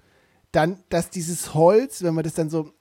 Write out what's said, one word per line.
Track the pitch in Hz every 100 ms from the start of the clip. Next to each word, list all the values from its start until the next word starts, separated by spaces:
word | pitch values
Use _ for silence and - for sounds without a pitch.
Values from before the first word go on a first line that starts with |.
| _ _ _ _ _
dann, | 160 160 190 _
dass | 170 170
dieses | 190 165 175 -
Holz, | 156 170 220 269 -
wenn | 175
man | 160
das | 160
dann | 160 156
so, | 160 151 _